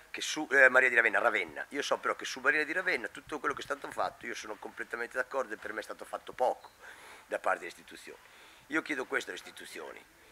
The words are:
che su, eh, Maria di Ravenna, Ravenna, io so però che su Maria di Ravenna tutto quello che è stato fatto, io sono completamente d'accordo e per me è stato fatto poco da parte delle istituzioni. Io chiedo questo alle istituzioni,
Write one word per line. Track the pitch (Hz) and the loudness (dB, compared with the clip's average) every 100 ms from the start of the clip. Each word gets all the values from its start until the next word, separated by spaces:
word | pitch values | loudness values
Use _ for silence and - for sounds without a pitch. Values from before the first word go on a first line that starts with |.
| - | -14
che | - | -8
su, | - 156 151 | -6 -4 2
eh, | 135 131 | 8 10
Maria | 127 127 | 10 8
di | 120 | 6
Ravenna, | 113 101 | 6 6
Ravenna, | 113 107 82 71 - | 4 2 -2 -6 -8
io | 139 | -6
so | - 120 | -2 0
però | 120 - | 0 -2
che | |
su | 110 131 | -4 0
Maria | 127 151 | 2 2
di | 147 | 2
Ravenna | 170 185 143 104 | -2 0 -2 -4
tutto | - - 151 | -10 -10 -6
quello | 147 | -4
che | 131 | -4
è | - | -4
stato | 143 156 | -6 -6
fatto, | 113 92 - 117 | -4 -4 -4 -8
io | |
sono | 107 107 104 | -8 -8 -10
completamente | 110 107 110 117 117 127 | -12 -10 -8 -6 -6 -4
d'accordo | 123 135 113 | -4 -4 -4
e | 107 | -8
per | 104 | -8
me | 107 | -8
è | |
stato | 104 104 104 | -8 -12 -10
fatto | 101 - | -10 -12
poco | 101 123 - - - - - - - - | -2 0 0 -8 -20 -20 -18 -18 -20 -8
da | 104 | -4
parte | 101 90 | 0 0
delle | 87 | -2
istituzioni. | 85 82 80 - 69 - - - - - | -14 -18 -18 -16 -18 -20 -20 -20 -20 -4
Io | 147 | -4
chiedo | 139 139 127 | -2 -4 -2
questo | 131 104 | -4 -4
alle | 90 | -10
istituzioni, | - - 85 87 71 53 - - - | -12 -16 -14 -12 -12 -12 -18 -20 -20